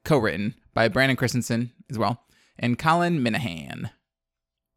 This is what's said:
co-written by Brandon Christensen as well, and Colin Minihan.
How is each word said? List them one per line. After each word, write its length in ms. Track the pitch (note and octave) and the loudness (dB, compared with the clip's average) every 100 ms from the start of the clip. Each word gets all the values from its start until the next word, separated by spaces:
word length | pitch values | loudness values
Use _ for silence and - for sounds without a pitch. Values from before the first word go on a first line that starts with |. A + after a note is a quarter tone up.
co-written 500 | - D3+ G#2+ D#2 G#2 - _ | 0 2 2 0 -4 -6 _
by 140 | - A2+ | 0 2
Brandon 280 | A#2 C3+ B2+ | 4 2 2
Christensen 560 | B2 B2 - A#2 A#2+ - - | 0 0 -2 -2 -4 -10 -10
as 100 | A2 | -2
well, 260 | G#2 A#2+ _ _ _ - | -2 -2 _ _ _ -4
and 200 | A#2+ A#2+ | -2 0
Colin 420 | D#3+ E3+ F3 E3+ | 2 2 2 0
Minihan. 720 | A#2+ F#2 G#2 E2 C2+ - - - _ _ _ _ _ _ _ | 0 -2 -4 -8 -12 -10 -12 -12 _ _ _ _ _ _ _